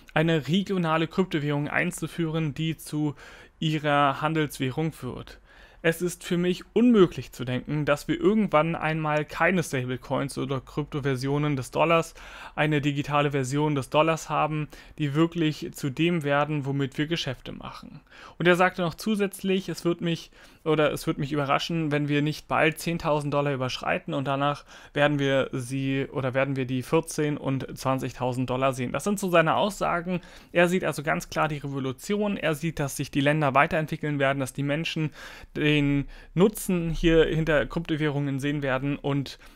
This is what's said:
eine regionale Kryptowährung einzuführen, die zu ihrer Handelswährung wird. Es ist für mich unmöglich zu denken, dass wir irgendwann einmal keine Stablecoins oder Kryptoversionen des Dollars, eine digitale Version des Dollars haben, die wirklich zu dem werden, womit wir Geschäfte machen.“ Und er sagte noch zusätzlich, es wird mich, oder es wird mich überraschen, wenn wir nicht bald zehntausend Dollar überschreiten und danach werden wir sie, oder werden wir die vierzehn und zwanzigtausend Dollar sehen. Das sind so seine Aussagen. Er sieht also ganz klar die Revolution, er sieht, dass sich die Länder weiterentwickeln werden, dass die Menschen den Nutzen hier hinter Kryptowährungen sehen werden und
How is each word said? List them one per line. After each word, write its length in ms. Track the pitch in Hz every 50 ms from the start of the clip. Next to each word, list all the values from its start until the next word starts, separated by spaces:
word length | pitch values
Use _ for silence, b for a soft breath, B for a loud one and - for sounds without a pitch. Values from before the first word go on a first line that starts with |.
| B B
eine 360 | B 160 160 170 165 156 123 131
regionale 580 | 170 202 185 - 196 185 170 160 160 160 165
Kryptowährung 640 | 156 - 190 185 185 - 151 143 147 147 143 147 -
einzuführen, 840 | - - 165 180 - - 165 - - - 165 156 156 165 160 147 127
die 220 | 156 160 160 151
zu 380 | - - - 151 151 151 147 - B B B B B B B B -
ihrer 600 | 160 156 156 151 151 147 143 143 143 139 135 127
Handelswährung 720 | 151 151 160 156 151 143 - - 139 127 123 156 160 160 - -
wird. 360 | 131 123 - - - - - - B B B B B B B B B
Es 160 | 165 165 -
ist 220 | 175 175 - -
für 160 | - - 180 175
mich 240 | 175 180 180 - - - -
unmöglich 580 | 208 233 247 233 208 175 - - 131 - -
zu 120 | - - 123
denken, 400 | 127 127 123 - - 147 151 143
dass 220 | 143 147 - -
wir 80 | - 143
irgendwann 640 | - - 185 220 220 202 - - 151 156 165 165
einmal 480 | - - 156 156 160 156 151 151 151 147
keine 400 | - - - 165 175 190 175 147
Stablecoins 760 | - 147 127 123 127 127 123 - - 135 135 139 139 - 135
oder 220 | 135 131 139 131
Kryptoversionen 960 | - - - 156 147 - - 147 131 139 135 123 135 139 143 147 151 147 143
des 160 | 131 123 -
Dollars, 420 | - 147 151 165 170 165 160 - - B B B B B B B B
eine 260 | 143 151 156 151 147
digitale 520 | 139 147 143 143 139 143 147 147 147 143
Version 420 | 139 139 131 123 143 147 151 151 147
des 160 | 135 123 -
Dollars 400 | - 151 156 165 160 156 - -
haben, 380 | 151 147 151 151 156 151 151 - B B B B B -
die 180 | 151 143 139
wirklich 540 | 156 165 165 - 170 156 156 143 - - -
zu 180 | - - - 139
dem 320 | 123 - 160 170 175 165
werden, 440 | 139 143 143 143 147 151 156 147 131
womit 320 | 139 143 139 139 123 - -
wir 100 | 151 156
Geschäfte 420 | 170 160 - 143 123 - - -
machen.“ 480 | - - - - - - - - - 147 - B B B B B B B
Und 80 | 165
er 80 | 175 175
sagte 280 | 170 180 180 - 190
noch 120 | 175 160 -
zusätzlich, 760 | - - 214 220 202 202 190 - - - 190 190 196 - -
es 160 | 156 - -
wird 180 | 170 170 -
mich, 280 | 170 170 165 - - - B B B B B B
oder 300 | B 160 156 151 151 139
es 160 | - - - 160
wird 100 | - -
mich 140 | 147 131
überraschen, 580 | 151 147 139 135 143 151 - - 170 165 156 147
wenn 160 | 147 147 147
wir 160 | 143 147 143
nicht 240 | 147 151 147 - -
bald 320 | - 131 123 147 160 151 -
zehntausend 560 | - 170 170 165 - 160 147 151 147 147 147
Dollar 180 | 143 143 143
überschreiten 600 | 139 127 127 127 - - - - - 180 - 175 156
und 140 | 143 131 143
danach 360 | 135 139 143 147 143 - - B B B B B B
werden 240 | 147 143 147 147 139
wir 320 | 139 135 135 135 - -
sie, 560 | - 135 123 120 135 135 135 135 135 139 135 131
oder 200 | - 143 131 131
werden 220 | 123 135 135 143 135
wir 100 | 135 127
die 180 | 123 131 127 123
vierzehn 520 | - 165 165 160 - - - 151 147 147
und 400 | - - 139 135 131 - - -
zwanzigtausend 720 | - - 131 131 131 131 127 - - 123 127 120 131 127 127
Dollar 240 | 123 131 135 135
sehen. 200 | 123 131 123 120
Das 100 | - 135
sind 160 | - 202 208 196
so 120 | 196 180
seine 260 | 175 165 160 156 117
Aussagen. 640 | 120 175 208 196 - 170 151 165 175 165 180 180 170 B B B B B B
Er 160 | B 175 180 175
sieht 160 | 185 185 -
also 180 | 156 147 156
ganz 260 | 139 156 156 175 - -
klar 200 | - 160 156 151
die 100 | 151 143
Revolution, 800 | - 143 139 135 131 131 123 - - - 208 208 208 202 190
er 180 | - - 160 156
sieht, 240 | - 170 165 - -
dass 180 | 143 131 -
sich 140 | - 139 -
die 100 | - 143
Länder 360 | 135 147 151 156 151 135 127
weiterentwickeln 640 | 135 151 165 190 156 156 - 165 - 156 151 147 139
werden, 180 | 135 135 139 139
dass 140 | 131 -
die 100 | - 139
Menschen 480 | 139 143 143 156 165 - - 165 156 143 B B B B B B B B -
den 160 | 143 151 147 147 147 143 143 143 143 139 B B B B B B
Nutzen 560 | 165 190 - - - - - 180 175 165 165
hier 340 | 156 - - 165 165 160 147
hinter 400 | - - 160 160 165 151 135 117
Kryptowährungen 760 | - - 170 165 - 165 143 156 151 135 143 143 139 139 131
sehen 220 | 135 143 151 147
werden 340 | 139 135 127 131 139 143 143 -
und 400 | - 143 139 143 127 - - B B B B